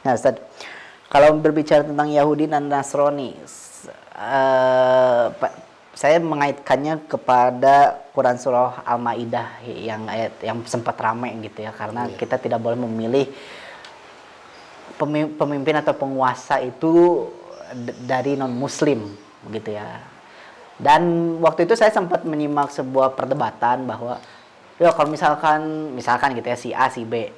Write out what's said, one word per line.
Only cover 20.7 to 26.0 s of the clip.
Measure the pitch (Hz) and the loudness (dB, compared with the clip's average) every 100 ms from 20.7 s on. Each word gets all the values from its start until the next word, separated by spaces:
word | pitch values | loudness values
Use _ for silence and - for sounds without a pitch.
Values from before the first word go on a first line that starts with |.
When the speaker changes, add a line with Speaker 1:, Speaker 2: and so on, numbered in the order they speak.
| - | -2
Speaker 1:
Dan | 135 156 175 170 170 165 | 4 6 4 2 0 2
waktu | 165 - 170 | 0 2 2
itu | 220 | 4
saya | 214 | 4
sempat | 214 175 170 | 2 0 -2
menyimak | 170 151 147 147 139 | -2 -2 0 0 -2
sebuah | - 131 131 131 | -4 -2 2 2
perdebatan | 135 123 139 117 - 120 127 | 0 -4 -2 -4 -2 0 0
bahwa, | 127 110 120 - - - - - - - | -4 -8 -8 -10 -14 -20 -20 -20 -20 2
ya | 170 160 | 2 4
kalau | 147 | 0
misalkan, | 156 170 147 160 151 156 156 156 | 2 0 2 2 0 0 -6 -8
misalkan | 127 | -6